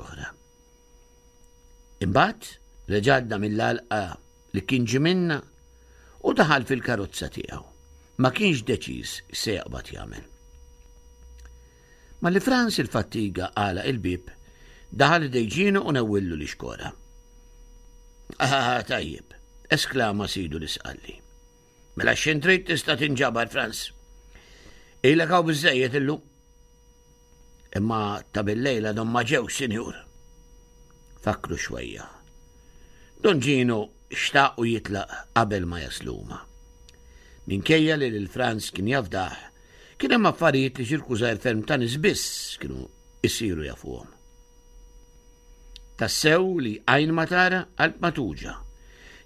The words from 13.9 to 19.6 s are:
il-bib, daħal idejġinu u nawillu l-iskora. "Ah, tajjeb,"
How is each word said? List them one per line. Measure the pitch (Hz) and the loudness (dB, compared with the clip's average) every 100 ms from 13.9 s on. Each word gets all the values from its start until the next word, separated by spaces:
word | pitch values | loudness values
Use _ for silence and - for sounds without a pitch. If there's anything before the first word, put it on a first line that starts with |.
il-bib, | 123 90 90 - - - - - - - | -2 -2 -2 -6 -20 -20 -20 -20 -20 -10
daħal | 107 139 170 143 | 2 4 6 2
idejġinu | 123 110 147 202 196 | 0 0 2 4 4
u | 175 135 | 2 0
nawillu | 110 101 92 78 | 2 0 0 -4
l-iskora. | 73 - 62 53 - - - - - - - - - - - - - - - - | -6 -10 -10 -10 -12 -12 -20 -20 -20 -20 -20 -20 -20 -20 -20 -20 -20 -20 -16 -2
"Ah, | 135 135 120 123 104 | 0 2 2 -2 -2
tajjeb," | 120 80 67 - - - - | -4 -4 -10 -16 -20 -20 -20